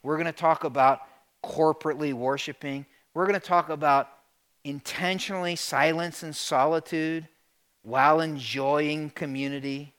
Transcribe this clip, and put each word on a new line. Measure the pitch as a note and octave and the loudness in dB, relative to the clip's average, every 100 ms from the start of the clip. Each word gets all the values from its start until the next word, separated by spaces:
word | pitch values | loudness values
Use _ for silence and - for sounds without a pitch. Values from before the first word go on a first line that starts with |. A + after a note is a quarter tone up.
We're | C3+ D#3 | -2 -2
gonna | E3+ | -2
talk | D#3 E3 D#3 | 2 2 2
about | D#3+ B2 C3 C3 - _ _ _ | 0 4 4 4 -4 _ _ _
corporately | - - D#3 D3+ D#3 C#3 D3+ | -8 2 2 2 -4 -2 -4
worshiping. | B2 B2+ C#3 - C#3 C#3+ C#3 C#3 _ _ | -2 -2 -2 -6 -10 -10 -10 -12 _ _
We're | D#3+ | -2
gonna | F#3+ G3+ | 0 0
talk | - F3 D#3+ | 2 2 2
about | D3+ D3 C#3 - - _ _ _ _ | 0 4 4 2 -12 _ _ _ _
intentionally | C#3+ C#3 - - F3+ F#3 - F#3+ F3 | -10 -10 -10 -4 -4 -2 -6 -4 -4
silence | E3+ - C3+ D#3 D#3+ E3+ - | -4 -2 2 2 2 -4 -8
and | D#3+ | -12
solitude | C#3+ - D3+ C#3+ D#3+ D#3+ D#3+ D#3 E3 D#3+ _ _ _ _ _ | -8 0 2 4 2 -2 -4 -2 -6 -10 _ _ _ _ _
while | A2 C3 C#3+ D#3+ | -4 4 6 4
enjoying | D#3+ C#3+ A#2 C3+ C#3 D3 D3+ D3+ D3+ | 2 -6 -6 -2 0 0 0 -4 -8
community. | - D3+ C3+ C#3 C#3+ C#3 C#3 D3 | -8 -8 -4 -6 -6 -6 -8 -12